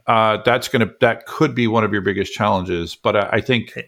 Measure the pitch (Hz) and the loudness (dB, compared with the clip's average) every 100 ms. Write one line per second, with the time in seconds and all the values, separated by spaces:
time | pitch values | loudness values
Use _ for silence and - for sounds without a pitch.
0 | - 113 110 107 120 123 - 123 107 - | 0 2 2 2 2 0 0 0 -2 0
1 | 120 110 - - 156 120 117 113 107 104 | 0 0 -6 -2 0 0 0 2 0 0
2 | 95 95 95 - 104 98 92 87 85 - | -2 -2 -4 -2 0 0 -2 -4 -6 -4
3 | 110 104 101 110 - 123 - - | -2 0 0 -2 0 -2 -4 -12